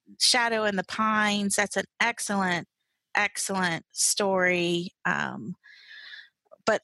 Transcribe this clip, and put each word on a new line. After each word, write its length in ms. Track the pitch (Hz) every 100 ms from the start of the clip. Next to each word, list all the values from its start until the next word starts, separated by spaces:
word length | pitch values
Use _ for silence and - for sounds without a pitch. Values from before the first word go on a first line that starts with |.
| _ 202
Shadow 460 | - 254 233 220 214
in 100 | 196
the 80 |
Pines, 720 | 185 - 220 214 208 202 202 202
that's 220 | 202 196
an 80 | 185 _
excellent, 640 | 226 233 - 202 185 175 170 _ _ _ _ -
excellent 680 | 202 - - 196 180 160 -
story. 1040 | - - - 202 190 180 180 175 175 180 -
Um, 520 | - 143 - - 208 180 - - - - - - - _ _ - -
but 140 | 214